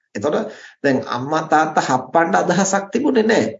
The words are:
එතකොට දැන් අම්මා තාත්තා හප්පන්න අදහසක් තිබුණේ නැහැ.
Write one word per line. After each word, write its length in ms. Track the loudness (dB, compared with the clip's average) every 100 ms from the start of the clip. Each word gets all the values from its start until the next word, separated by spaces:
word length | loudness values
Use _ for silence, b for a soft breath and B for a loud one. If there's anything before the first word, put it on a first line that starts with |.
| _
එතකොට 220 | -6 -2 -2 -4 B B B
දැන් 240 | 0 0 -2
අම්මා 360 | -6 -2 -4 2
තාත්තා 400 | 2 2 0 0
හප්පන්න 460 | -2 0 0 2 2
අදහසක් 500 | 2 2 0 -2 -2
තිබුණේ 380 | -2 0 2 2
නැහැ. 240 | 2 0